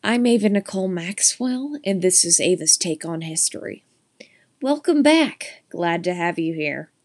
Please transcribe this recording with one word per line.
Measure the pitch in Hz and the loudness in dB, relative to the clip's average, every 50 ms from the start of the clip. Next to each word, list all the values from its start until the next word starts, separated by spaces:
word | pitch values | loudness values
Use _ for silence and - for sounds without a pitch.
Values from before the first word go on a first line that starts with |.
I'm | - 208 233 240 240 | 0 0 0 2 4
Ava | 240 233 226 202 202 | 4 4 4 4 4
Nicole | 202 202 196 - - 190 190 190 | 2 2 0 -2 -6 -4 -4 -2
Maxwell, | 185 170 165 180 208 - - - - - 247 254 254 254 269 294 294 294 - | -4 -4 -6 -6 -4 0 0 0 0 0 -4 -4 -4 -4 -6 -8 -10 -6 -4
and | 196 196 185 | -2 -2 2
this | 175 185 180 - - | 2 4 4 4 2
is | 170 175 - | 2 2 2
Ava's | - 165 185 - 156 160 - - | 4 2 0 0 2 0 0 0
Take | - 175 156 - - | 0 -4 -4 -6 -6
on | 165 165 165 | -8 -8 -6
History. | 165 160 160 160 - - - - - - - - _ _ _ _ _ _ _ _ - _ _ _ _ _ _ _ | -6 -6 -4 -2 -4 -4 -4 -8 -12 -12 -12 -14 _ _ _ _ _ _ _ _ -20 _ _ _ _ _ _ _
Welcome | 285 262 294 294 - - 330 302 | -2 -2 -2 0 0 0 2 4
back. | 277 294 311 320 302 294 - _ - - - - _ _ | 6 6 6 6 4 2 -2 _ -16 -16 -16 -20 _ _
Glad | - - 175 170 170 170 170 | -6 -4 -2 0 0 0 -2
to | 180 180 | -4 -2
have | 175 170 175 170 170 | 0 -2 -2 -2 -2
you | 165 160 165 | -4 -4 -4
here. | 160 151 147 135 135 160 _ _ _ | -4 -4 -4 -4 -6 -10 _ _ _